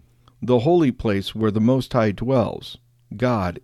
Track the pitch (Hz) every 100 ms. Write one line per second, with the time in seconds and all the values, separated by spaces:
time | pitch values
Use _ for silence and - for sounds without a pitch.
0 | _ _ _ _ 110 123 139 175 147 -
1 | 113 98 95 110 110 104 110 131 - 131
2 | 110 95 113 131 98 50 - - _ _
3 | _ 107 123 113 90 87